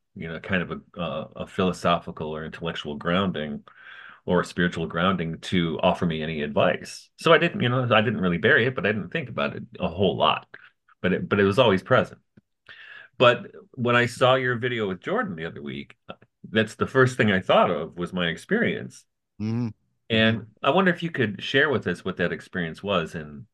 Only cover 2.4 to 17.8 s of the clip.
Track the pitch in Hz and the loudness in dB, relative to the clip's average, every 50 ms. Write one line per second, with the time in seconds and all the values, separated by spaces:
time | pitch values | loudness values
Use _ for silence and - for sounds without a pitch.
2.4 | 80 78 - - 85 82 80 - - 76 73 73 78 85 87 95 98 92 82 78 | -8 -10 -10 -8 -6 -6 -6 -6 -8 -8 -8 -6 -2 0 0 0 0 0 -2 -4
3.4 | 76 76 73 73 - - _ - - - - - - - - - _ - 90 85 | -6 -6 -8 -10 -14 -18 _ -20 -20 -20 -20 -20 -20 -20 -20 -10 _ 0 0 0
4.4 | 82 - - 92 87 87 - 85 82 78 85 85 90 95 95 85 82 82 82 - | 0 0 0 0 0 0 0 -4 -6 -4 -2 0 0 0 0 0 -2 -6 -6 -8
5.4 | - - 98 90 85 82 76 - - 90 87 - 92 85 80 78 78 80 80 76 | -6 -2 0 0 0 0 0 0 2 2 2 2 0 -2 -2 -2 -4 -6 -6 -6
6.4 | 73 73 71 98 - 87 - - - - - - - _ _ - - 160 165 156 | -6 -2 0 2 2 2 0 -2 -6 -12 -16 -18 -20 _ _ -2 4 4 4 6
7.4 | 170 170 - 104 120 120 123 131 127 117 107 110 107 123 107 - 92 90 87 82 | 4 0 -2 -2 -2 0 0 0 2 2 4 4 4 2 0 -2 -2 -2 0 2
8.4 | - 120 156 127 113 131 131 - 87 101 - 202 78 - - 165 131 120 - - | 2 4 4 4 2 0 -2 -2 -2 -2 -2 -2 -6 -6 -6 -8 -8 -6 -6 -4
9.4 | 71 73 - - - - - - - 82 82 92 101 80 65 58 76 78 - - | -4 -4 -6 -8 -12 -14 -8 -6 -6 -4 0 0 0 0 2 2 2 2 2 0
10.4 | - _ - - - - _ _ _ _ _ _ - 92 92 78 87 - 107 101 | -4 _ -20 -20 -20 -20 _ _ _ _ _ _ -2 0 0 0 0 0 2 4
11.4 | 101 98 98 135 123 110 95 185 - - 127 110 87 - - - _ _ _ _ | 4 6 6 6 6 6 4 2 2 2 2 2 2 0 -6 -16 _ _ _ _
12.4 | _ _ _ _ _ - - - - - - - - - _ - 127 120 117 - | _ _ _ _ _ -20 -20 -20 -20 -20 -20 -20 -20 -14 _ 6 6 6 6 4
13.4 | - - - - - _ - 131 113 120 120 120 120 117 - - 127 123 131 135 | 0 -12 -18 -20 -20 _ -8 -2 0 2 4 4 2 2 2 4 4 4 6 4
14.4 | 127 127 123 110 127 127 123 113 107 95 92 95 - 151 190 247 233 113 85 78 | 2 0 -2 -2 -2 -4 -2 -2 -2 -4 -4 -6 -6 -4 -4 -4 -4 -6 -8 -8
15.4 | 80 82 - 71 73 69 65 71 69 - - _ _ - - _ - _ _ _ | -10 -10 -10 -10 -10 -10 -10 -10 -12 -14 -20 _ _ -20 -20 _ -20 _ _ _
16.4 | - - - 110 107 107 - - - - - 131 127 123 - - 120 107 95 92 | -12 -2 0 0 0 0 -2 -4 -4 2 4 4 4 6 4 2 4 4 4 2
17.4 | 95 - 156 220 - 104 85 76 | 2 4 4 4 4 4 2 -2